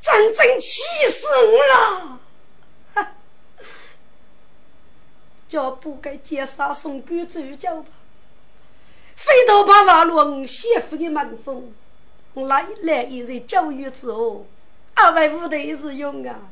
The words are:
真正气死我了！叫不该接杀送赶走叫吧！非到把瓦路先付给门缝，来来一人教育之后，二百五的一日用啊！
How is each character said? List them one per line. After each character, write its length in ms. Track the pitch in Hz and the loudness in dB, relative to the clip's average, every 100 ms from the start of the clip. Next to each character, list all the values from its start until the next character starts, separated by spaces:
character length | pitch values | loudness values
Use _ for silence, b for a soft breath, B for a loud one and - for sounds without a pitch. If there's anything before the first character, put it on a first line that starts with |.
真 320 | 605 453 440 | 2 4 4
正 260 | 453 523 508 | 4 4 4
气 480 | - - 659 679 539 | 2 2 0 2 0
死 180 | - 605 539 | 0 0 4
我 300 | 453 453 571 | 6 6 6
了！ 520 | 262 440 381 320 254 - - - - - - - - - - - - - - B B B B - - - - - - - - - - - - - - - | 6 4 -2 -10 -16 -18 -18 -18 -18 -18 -18 -8 -6 -6 -10 -18 -18 -20 -18 B B B B -18 -18 -18 -18 -18 -18 -18 -18 -18 -18 -18 -18 -18 -18 -8
叫 220 | 320 262 | -6 -4
不 260 | 262 311 269 | -8 -14 -12
该 200 | 285 277 | -12 -14
接 300 | - 285 269 | -10 -8 -8
杀 260 | - 277 | -6 -6
送 300 | 277 320 269 | -6 -8 -12
赶 240 | - 339 339 | -8 -8 -8
走 140 | 339 269 285 | -10 -12 -10
叫 180 | 359 320 | -8 -10
吧！ 120 | - - - - - - - - b b b b b - | -12 -18 -20 -18 -18 -18 -18 -18 b b b b b -8
非 280 | - 523 494 | 4 6 8
到 180 | 415 | 6
把 180 | 403 403 | 8 8
瓦 220 | 392 330 | 10 6
路 420 | 330 330 294 277 262 | 6 4 2 0 -8
先 340 | - 466 466 | -8 0 0
付 160 | - 302 | -2 -8
给 120 | 330 | -6
门 260 | 302 240 226 | -4 -6 -10
缝， 300 | - 254 247 220 - - - - - | -12 -12 -14 -18 -18 -18 -18 -18 -16
来 320 | - 269 269 349 440 | -10 0 0 0 -8
来 200 | 330 285 | -2 -2
一 160 | 247 262 | -2 -8
人 280 | 240 254 - | -10 -12 -2
教 240 | 370 320 | 0 0
育 200 | 269 269 | -6 -10
之 200 | 262 254 | -10 -10
后， 360 | 214 233 208 - - - - - | -4 -4 -6 -16 -20 -20 -20 -6
二 180 | - 381 | 4 4
百 160 | 330 302 | 6 0
五 180 | 311 339 | 0 -6
的 120 | 294 | -6
一 120 | 294 | -6
日 240 | 302 294 | -8 -10
用 320 | 269 285 277 247 | -10 -10 -10 -12
啊！ 120 | 226 196 | -14 -16